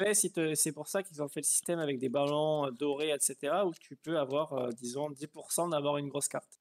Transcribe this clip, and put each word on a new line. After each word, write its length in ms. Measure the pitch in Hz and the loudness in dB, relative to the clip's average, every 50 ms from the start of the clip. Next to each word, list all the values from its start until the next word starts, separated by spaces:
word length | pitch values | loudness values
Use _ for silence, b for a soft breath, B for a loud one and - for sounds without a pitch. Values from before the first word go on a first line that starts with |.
E 60 | 196 214 | 2 4
S, 160 | 208 202 - | 4 4 2
ils 80 | 170 | 2
te, 220 | - 175 160 156 151 | 0 0 0 2 2
c'est 160 | - - 160 | 2 2 0
pour 160 | 147 151 151 - | 0 -4 -6 -2
ça 140 | - 196 190 | -2 -2 -2
qu'ils 180 | - 151 147 | -4 -6 -6
ont 60 | 147 143 | -6 -4
fait 120 | - 156 | -4 -2
le 40 | 143 | 0
système 340 | - - - - 180 175 170 | 2 2 2 2 0 0 0
avec 200 | 156 143 139 120 | 0 0 0 0
des 80 | 131 127 | -2 0
ballons, 580 | 135 143 143 143 147 151 156 156 156 151 143 | 2 2 2 2 2 2 2 2 2 2 0
euh, 40 | 135 | -2
dorés, 380 | 120 - 147 147 139 143 156 156 | -2 -2 0 0 0 0 0 0
et 100 | 147 135 | 2 2
cetera, 440 | - - 139 - - 143 165 190 202 | 0 -2 -2 -2 -2 0 2 2 2
où 80 | 180 165 | 0 -2
tu 200 | - - - 143 | -4 -12 -18 -18
peux 220 | - - 156 165 156 | -12 -6 -2 0 0
avoir, 340 | 139 127 139 147 156 151 143 | 0 2 0 0 0 0 -2
euh, 160 | 127 123 123 | -2 -2 -2
disons, 360 | 117 - 120 120 123 139 147 151 | -4 -6 -8 -6 -4 -4 -4 -4
dix 180 | 139 135 151 - | -6 -10 -12 -12
pour 240 | - 156 139 - | -12 -16 -8 -4
cent 160 | - - 170 175 | -2 0 0 2
d'avoir 300 | 160 147 143 147 143 147 | 0 0 2 2 0 0
une 100 | 143 139 | -2 -2
grosse 180 | - 113 - | -4 -4 -2
carte. 320 | - - - - _ - _ | -2 -4 -6 -8 _ -20 _